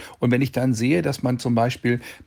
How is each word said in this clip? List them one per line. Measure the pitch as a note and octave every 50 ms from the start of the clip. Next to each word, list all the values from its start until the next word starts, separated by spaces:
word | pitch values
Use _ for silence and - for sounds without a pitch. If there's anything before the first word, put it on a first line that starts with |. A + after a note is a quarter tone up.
| - - -
Und | - A#2 A#2+
wenn | B2 B2
ich | C#3 B2
dann | - B2 B2+ C3 A#2+
sehe, | A2 A#2+ C3 D#3+ F3 D#3
dass | C#3+ C#3 -
man | - B2+ B2+
zum | A#2+ - B2 A#2+
Beispiel | A#2 A#2 B2+ - - - A#2+ A#2+ A#2+ - - - - -